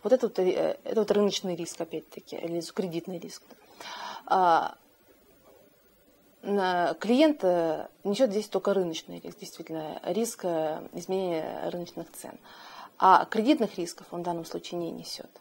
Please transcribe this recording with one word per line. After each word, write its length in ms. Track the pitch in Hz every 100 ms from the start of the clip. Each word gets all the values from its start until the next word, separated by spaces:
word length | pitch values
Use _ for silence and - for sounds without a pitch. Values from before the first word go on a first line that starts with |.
Вот 100 | 214
это 160 | 254 220
вот, 100 | 180
э, 380 | 185 - 160 -
это 160 | - 214
вот 100 | 208
рыночный 460 | 208 202 185 190 170
риск, 240 | 165 -
опять-таки, 560 | 165 160 - - - -
или 240 | 170 170
кредитный 580 | 165 - 185 165 165 175
риск. 240 | 170 - - - - - - - - - -
А, 500 | 190 180 165 - - _ _ _ _ _ _ - - - _ _ _ _ _ _ _
на-, 520 | - 202 185 180 165
клиент, 460 | 165 196 247 311 294
э, 460 | 185 175 165 156 - _
несет 260 | 196 202 262
здесь 180 | 196 208
только 260 | 196 202
рыночный 440 | 202 175 160 - 175
риск, 200 | 170 175
действительно, 600 | 185 - 165 160 156 -
риск, 400 | - 180 226 -
э, 380 | 185 160 156 156 -
изменения 760 | - 175 190 185 160 - - -
рыночных 360 | 175 175 - 165
цен. 260 | - - - - - - - - _
А 260 | 190 180
кредитных 520 | - 220 220 302 208 -
рисков 300 | 165 - -
он 80 | 175
в 40 |
данном 200 | 175 170
случае 360 | 165 170 - 175
не 120 | 170
несет. 380 | - 170 - - -